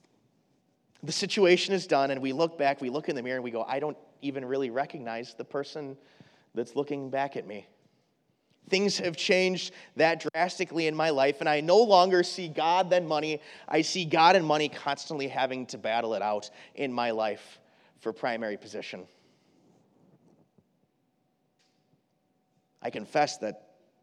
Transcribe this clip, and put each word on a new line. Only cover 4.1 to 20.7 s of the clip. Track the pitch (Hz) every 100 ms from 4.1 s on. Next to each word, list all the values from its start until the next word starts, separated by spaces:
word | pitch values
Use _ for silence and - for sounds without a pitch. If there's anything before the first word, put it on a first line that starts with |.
| _
even | 139 135 123
really | 135 131
recognize | 123 139 151 117 117 120
the | -
person | 117 139 139 156 139 135 _ - - _ _ 110
that's | 120 139
looking | 143 143 131
back | 135 139 123
at | 95
me." | 104 - _ _ _ _ _ _ _ _ _ -
Things | 190 202 196
have | 185 156
changed | - 185 185 180 - - - 123
that | 160 160
drastically | 151 160 180 - - 165 160
in | 156
my | 160
life, | 135 143 139
and | 160
I | 151
no | 156 202
longer | 233 185 185 180
see | 175 - 170
God | 156 156 180 180
than | 180 160
money. | 151 156 147 - - -
I | 156
see | 156 185 160
God | 165 170 190
and | 156
money | 151 151
constantly | - 143 139 - 151 135
having | 131 131 131 123
to | 110
battle | 110 117 113
it | 104
out | 104 104 - - - -
in | 139
my | 123 120
life | 110 110 - - - _ _ _ _
for | 113
primary | 110 131 113 110 104
position. | 104 95 - 92 92 _ _ _ _ _ _ _ _ _ _ _ _ _ _ _ _